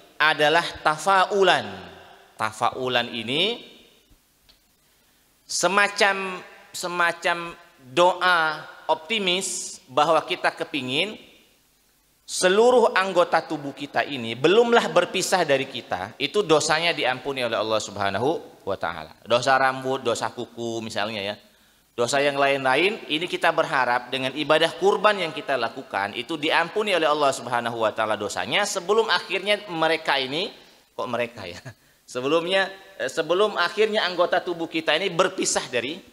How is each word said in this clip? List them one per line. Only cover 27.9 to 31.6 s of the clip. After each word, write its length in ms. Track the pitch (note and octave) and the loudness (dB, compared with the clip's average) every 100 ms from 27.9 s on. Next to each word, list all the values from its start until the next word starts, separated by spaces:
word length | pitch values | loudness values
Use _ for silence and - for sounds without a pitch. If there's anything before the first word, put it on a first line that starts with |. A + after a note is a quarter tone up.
Ta'ala 240 | G#2 G#2+ G#2 | 0 0 -2
dosanya 480 | G2+ F#2 F#2+ E3+ | -4 -4 -2 -2
sebelum 480 | G3+ F#3+ F3 A3 G#3 | -2 -4 0 0 2
akhirnya 480 | F3 - F#3 G3 G#3 G3+ | 0 -2 -4 -2 -2 -2
mereka 480 | E3 D#3+ D#3+ - C#3 | -2 0 0 0 -2
ini, 320 | C3 D3 G3 - - _ _ - | -2 -4 -6 -10 -20 _ _ -10
kok 140 | A#2 | -6
mereka, 340 | A#2 A#2+ A2+ | -4 -4 -8
ya? 160 | F#2 F2 | -14 -14